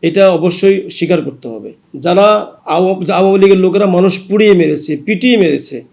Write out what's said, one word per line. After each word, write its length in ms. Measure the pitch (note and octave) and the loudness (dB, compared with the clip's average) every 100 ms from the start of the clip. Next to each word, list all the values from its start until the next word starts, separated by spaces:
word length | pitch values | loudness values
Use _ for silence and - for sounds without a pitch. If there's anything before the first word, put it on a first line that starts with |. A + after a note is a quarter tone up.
এটা 280 | E3 D#3+ G3 | -2 2 2
অবশ্যই 600 | F3 F3 F3 G3 G3 - | 2 -2 0 0 0 -4
স্বীকার 320 | - D#3 F3 | -8 -2 -2
করতে 260 | - B2 B2 | -4 -12 -16
হবে। 260 | A2 G#2+ - _ C#3 | -14 -16 -20 _ -8
যারা 600 | C#3+ F3+ G3+ G#3+ - - - | -2 2 2 2 -2 -16 -6
আওয়া-, 460 | E3 F#3 F#3+ C#3+ | -2 -2 -2 -4
আওয়ামী 280 | E3 G3 G3 | 0 2 4
লীগের 180 | G3 G3 | 4 4
লোকেরা 280 | F#3 F#3 G3+ | 2 0 0
মানুষ 340 | F3+ F#3+ F3+ | 2 2 0
পুড়িয়ে 340 | - G3+ G#3+ | -2 0 4
মেরেছে, 440 | F#3 D#3+ D3 D3+ D3+ D3+ | 4 2 -2 -6 -8 -6
পিটিয়ে 320 | G#3 B3+ A#3 | -4 0 2
মেরেছে 460 | F3 C#3 - C3 - | 0 -2 -6 -12 -16